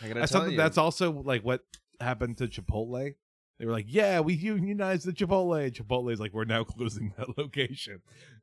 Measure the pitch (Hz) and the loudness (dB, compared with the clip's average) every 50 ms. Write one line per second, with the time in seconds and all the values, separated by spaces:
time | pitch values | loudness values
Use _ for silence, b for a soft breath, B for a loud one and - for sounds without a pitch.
0 | 113 110 110 117 147 143 - - - - 156 156 156 160 - 160 156 165 165 - | -10 -6 -2 0 0 4 4 4 4 4 4 4 4 4 6 4 2 2 2 2
1 | 185 170 156 143 135 139 131 117 101 120 127 131 - _ - - _ _ _ _ | 0 0 0 -2 -2 0 0 0 2 0 0 0 -2 _ -20 -20 _ _ _ _
2 | 120 123 127 107 123 120 117 - 131 113 - - 98 - 110 107 113 117 123 123 | -4 -4 -2 -2 -2 -4 -2 -4 -4 -4 -4 -8 -6 -4 -2 -2 -2 -4 -4 -6
3 | 135 143 139 _ _ _ _ _ _ _ _ _ 117 113 117 113 104 104 127 202 | -6 -6 -8 _ _ _ _ _ _ _ _ _ -4 -2 -2 -2 -4 0 2 4
4 | 214 196 190 175 156 156 180 151 170 214 214 202 170 196 208 202 196 190 190 175 | 4 4 4 4 4 2 2 0 0 0 0 0 0 0 0 0 0 0 0 0
5 | 143 180 175 - 202 170 196 190 185 175 170 156 143 135 120 - 113 104 127 127 | 0 -4 -2 -2 0 2 4 4 4 4 2 2 0 -2 -4 -6 -4 -2 -2 0
6 | 123 123 117 104 107 107 92 110 110 113 110 113 113 - - 110 120 113 104 107 | 0 0 -2 -2 -2 -4 -2 -2 0 2 2 0 0 -2 -4 -4 -4 -4 -4 -4
7 | 113 104 98 - 127 - 120 - 147 139 - 143 135 117 135 - - - 101 92 | -6 -6 -6 -6 -8 -8 -4 -6 -6 -6 -2 -2 -2 -2 -4 -10 -10 -12 -12 -16
8 | _ b b b b b b b | _ b b b b b b b